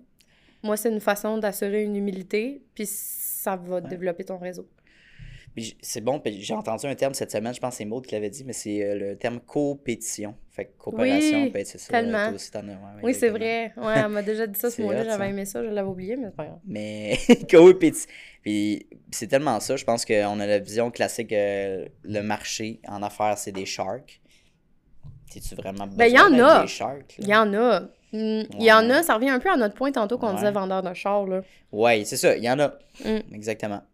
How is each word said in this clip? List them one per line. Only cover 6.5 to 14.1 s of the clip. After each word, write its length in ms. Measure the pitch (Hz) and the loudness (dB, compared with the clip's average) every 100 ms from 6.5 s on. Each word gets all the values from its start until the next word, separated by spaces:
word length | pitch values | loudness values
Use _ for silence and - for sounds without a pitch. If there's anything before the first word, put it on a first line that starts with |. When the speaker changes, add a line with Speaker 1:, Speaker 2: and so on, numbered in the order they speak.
Speaker 2:
entendu 320 | 214 117 110 143 | -6 -6 -6 -6
un 80 | |
terme 200 | 123 135 | -4 -4
cette 160 | 135 110 | -4 -6
semaine, 220 | 107 113 | -4 -6
je 60 | 123 | -6
pense 140 | 127 | -8
que 40 | - | -8
c'est 60 | 104 | -8
Maud 200 | 123 127 | -8 -6
qui 80 | |
l'avait 160 | 107 104 | -6 -6
dit, 140 | 95 | -8
mais 80 | 131 | -12
c'est, 300 | 107 107 104 | -10 -6 -4
euh, 120 | 101 101 | -4 -4
le 200 | 98 98 | -6 -6
terme 240 | 117 120 | -6 -6
coopétition. 960 | - 143 143 139 - 113 - - 104 - - - | -6 -2 -2 -4 -6 -6 -8 -10 -10 -14 -14 -12
Fait 60 | |
que 60 | 98 _ | -12 _
coopération, 680 | - 226 262 285 311 294 | -8 -2 0 2 2 2
Speaker 1:
Oui, 60 | 269 | 0
Speaker 2:
peut-être, 180 | 196 196 | -4 -8
c'est 100 | - | -12
ça, 140 | - | -2
Speaker 1:
tellement. 340 | 233 226 214 214 | -2 0 -2 -2
Speaker 2:
toi 80 | |
aussi, 160 | 202 - | -6 -10
t'en 80 | 107 | -12
as, 40 | |
ouais, 80 | 101 | -12
ouais, 280 | 95 101 104 | -14 -18 -6
Speaker 1:
Oui, 100 | 226 | -4
c'est 120 | 104 233 | 0 0
Speaker 2:
exactement. 560 | 208 226 233 220 233 220 | 0 -2 -4 -6 -6 -2
Speaker 1:
vrai. 80 | |
Ouais, 80 | 220 | 0
elle 40 | 214 | 0